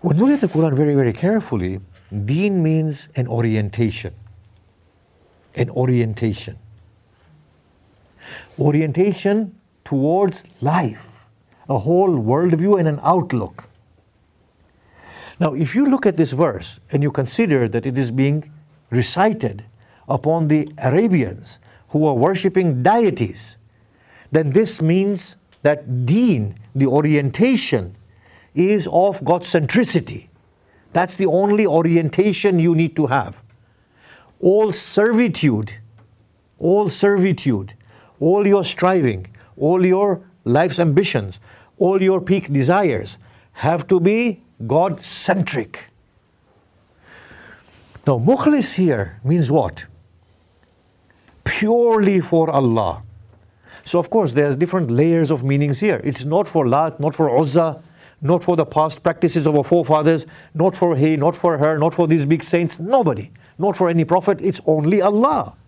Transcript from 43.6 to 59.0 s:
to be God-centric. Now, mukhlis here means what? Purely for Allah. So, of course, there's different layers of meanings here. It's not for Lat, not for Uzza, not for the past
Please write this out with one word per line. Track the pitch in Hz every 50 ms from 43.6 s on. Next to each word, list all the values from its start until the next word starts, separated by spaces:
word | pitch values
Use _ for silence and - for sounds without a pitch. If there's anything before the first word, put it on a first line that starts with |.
| - 147 165 170 165 -
to | 196 180
be | 170 190 208 226 240 240 196 - _ _ _ _ 117 113
God-centric. | 131 156 175 196 160 - - - - - - - 185 196 175 - - 131 107 - - - - - _ _ _ _ _ _ _ _ _ _ _ _ _ _ _ _ _ _ _ _ _ _ _ _ - - - - - - - - - - _ _ _ _ _ _ _ - _
Now, | - 135 120
mukhlis | 113 165 262 262 - 302 294 285 226 - -
here | - 185 170 135 110 98 87 - - -
means | 127 156 175 156 120
what? | 139 156 120 87 82 - - - - _ _ _ _ _ _ _ _ _ _ _ _ _ _ _ _ _ _ _ _ _ _ _ _ _ _ _ _ _ _
Purely | - - - 214 214 226 240 240 233 226 220 208 196 202 185
for | 165 - - 165 160 156
Allah. | 147 139 135 120 113 113 104 90 78 - - - - - - _ _ _ _ _ _ _ _ - - - _
So, | - - 175
of | 170 -
course, | - 226 202 143
there's | 117 139 147 147 139
different | 135 165 170 - 185 165 120
layers | 117 123 151 165 165 165 160 131
of | 156 131 123
meanings | 135 139 143 147 143 139 123
here. | 202 214 170 117 -
It's | 147 131 107 120
not | 147 151 180 202 202
for | - 165 143 123
Lat, | 123 143 160 160 156 -
not | 143 156 143
for | - 160 143
Uzza, | 120 131 160 143 127 170 165 160 147 - - - _ _ - - _ _
not | - 139 175 170 -
for | - 175
the | 160 151
past | - - 151 156 160 - -